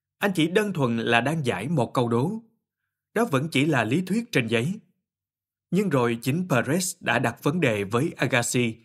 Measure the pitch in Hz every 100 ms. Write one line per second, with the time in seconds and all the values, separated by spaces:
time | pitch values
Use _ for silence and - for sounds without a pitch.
0 | _ - 202 180 160 185 208 160 127 117
1 | 117 117 123 165 127 92 120 170 117 143
2 | 117 117 147 220 - _ _ _ _ _
3 | _ 208 233 135 160 131 151 135 110 147
4 | 185 214 233 139 113 113 131 214 - _
5 | _ _ _ _ _ _ - 175 202 143
6 | 120 117 131 156 185 127 110 170 180 -
7 | - 117 123 - 147 175 143 104 98 120
8 | 165 - 135 127 120 127 120 110